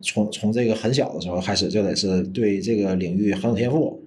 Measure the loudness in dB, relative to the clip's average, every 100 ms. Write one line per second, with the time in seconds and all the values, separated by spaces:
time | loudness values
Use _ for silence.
0 | -4 0 -2 0 0 2 2 2 0 0
1 | 0 -4 -4 -4 -2 0 0 2 0 0
2 | 0 0 0 0 0 2 0 0 2 0
3 | 0 0 2 2 0 0 2 2 0 -4